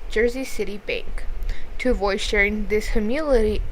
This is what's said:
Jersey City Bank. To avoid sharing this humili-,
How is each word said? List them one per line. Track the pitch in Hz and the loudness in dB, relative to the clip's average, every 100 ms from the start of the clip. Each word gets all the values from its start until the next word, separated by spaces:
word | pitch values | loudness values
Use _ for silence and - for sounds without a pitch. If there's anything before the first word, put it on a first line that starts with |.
| - | -4
Jersey | 220 240 254 | 0 0 0
City | 262 - 196 208 - | -4 -2 -2 -4 -6
Bank. | 113 - - - - - - - - | -4 -2 -2 -2 0 0 0 0 0
To | 254 | 0
avoid | 240 196 190 | 2 0 -2
sharing | - 214 202 214 208 | 0 2 2 0 0
this | 214 - | 0 2
humili-, | 220 208 269 311 247 214 202 - | 0 2 0 2 4 4 0 0